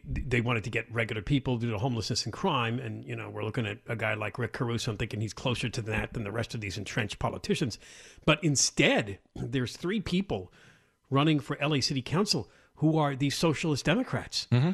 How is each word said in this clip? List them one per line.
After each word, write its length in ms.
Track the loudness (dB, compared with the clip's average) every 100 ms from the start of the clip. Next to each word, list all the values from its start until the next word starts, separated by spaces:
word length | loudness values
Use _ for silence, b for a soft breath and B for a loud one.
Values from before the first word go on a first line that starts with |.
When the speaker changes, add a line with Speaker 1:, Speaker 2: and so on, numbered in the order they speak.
Speaker 1:
they 360 | -6 -6 0 2
wanted 220 | 2 0
to 60 | 0
get 220 | -4 -2
regular 300 | -2 -2 -2
people 340 | 0 0 2 0
due 140 | 0
to 80 | 0
homelessness 460 | 0 -2 -2 -4
and 80 | -4
crime, 460 | -2 0 2 0 -2
and, 260 | -4 -8
you 120 | -8 -10
know, 140 | -8
we're 140 | -6
looking 200 | -4 -2
at 140 | -2 -4 -6
a 80 | -4
guy 160 | -2
like 240 | -2 -4 -4
Rick 140 | -6
Caruso 380 | -2 -2 -2 -2
and 80 | -4
thinking 220 | -4 -4
he's 120 | -4
closer 380 | -4 -4 -2 -2
to 120 | -4
that 300 | -4 -4 -2
than 120 | -4
the 80 | -4
rest 200 | -4 -4
of 60 | -6
these 160 | -6 -6
entrenched 440 | -4 -4 -4 -2
politicians. 580 | -4 -4 -2 0 0 -4 B B B B 2
But 160 | 4
instead, 760 | 4 4 2 6 6 6 0 -8 _
there's 420 | -8 -2 -2 -2 -4
three 240 | -2 -2
people 520 | 0 0 0 -4 -4 b b b b b _
running 320 | 4 6 4
for 160 | 0 -2
L 120 | 0
A 60 | 2
City 220 | 0 -2
Council 480 | 0 0 2 0 -2 b b 0
who 220 | 2 4
are 160 | 2
these 220 | 2 0 2
socialist 500 | 2 2 0 2 2
Democrats. 600 | 2 2 -4 -4 -6 2
Speaker 2:
Mm-hmm. 220 | 4 4